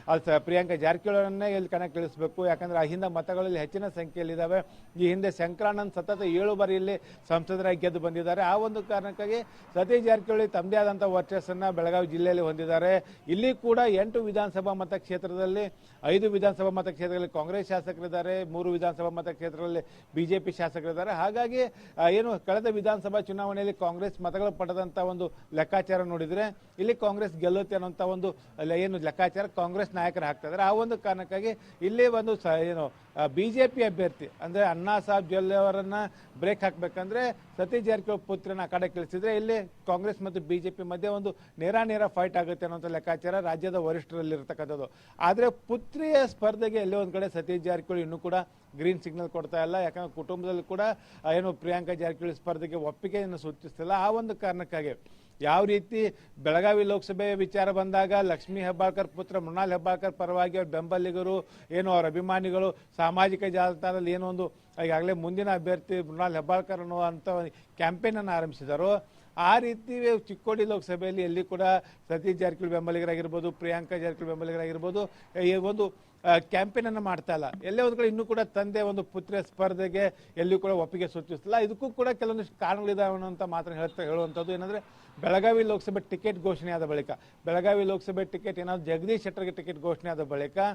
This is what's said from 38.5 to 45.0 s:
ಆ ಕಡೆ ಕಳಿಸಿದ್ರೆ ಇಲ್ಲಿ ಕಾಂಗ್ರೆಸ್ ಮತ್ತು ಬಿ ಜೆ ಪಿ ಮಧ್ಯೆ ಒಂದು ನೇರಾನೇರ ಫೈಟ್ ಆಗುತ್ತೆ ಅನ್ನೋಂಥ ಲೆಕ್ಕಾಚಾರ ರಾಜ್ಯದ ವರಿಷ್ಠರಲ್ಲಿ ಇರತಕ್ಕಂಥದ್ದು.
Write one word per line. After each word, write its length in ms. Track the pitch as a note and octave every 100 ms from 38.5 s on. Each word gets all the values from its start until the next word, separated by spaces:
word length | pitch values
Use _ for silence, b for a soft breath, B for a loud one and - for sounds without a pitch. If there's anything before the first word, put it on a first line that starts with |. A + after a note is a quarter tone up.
| F#3+
ಆ 60 | F3
ಕಡೆ 220 | F3+ F3+
ಕಳಿಸಿದ್ರೆ 480 | F3+ E3 F#3 A3 G#3+
ಇಲ್ಲಿ 360 | A3 A3+ F#3 - -
ಕಾಂಗ್ರೆಸ್ 360 | F3+ G#3 F#3+
ಮತ್ತು 180 | F#3+ F3+
ಬಿ 180 | D3+ F3
ಜೆ 120 | F3+
ಪಿ 120 | F#3
ಮಧ್ಯೆ 280 | F3+ F3+ G#3
ಒಂದು 260 | G3+ G3 b b -
ನೇರಾನೇರ 480 | E3+ A3+ A3+ G#3+ G#3
ಫೈಟ್ 300 | F#3 F3+ F3+
ಆಗುತ್ತೆ 300 | E3+ F3 F3
ಅನ್ನೋಂಥ 180 | E3+
ಲೆಕ್ಕಾಚಾರ 560 | E3+ E3 E3+ E3 F3 F#3+
ರಾಜ್ಯದ 340 | E3+ E3 F#3
ವರಿಷ್ಠರಲ್ಲಿ 600 | F3+ D#3+ D#3+ - E3 D#3
ಇರತಕ್ಕಂಥದ್ದು. 580 | D3+ C3+ D#3 D3 D3 C3 b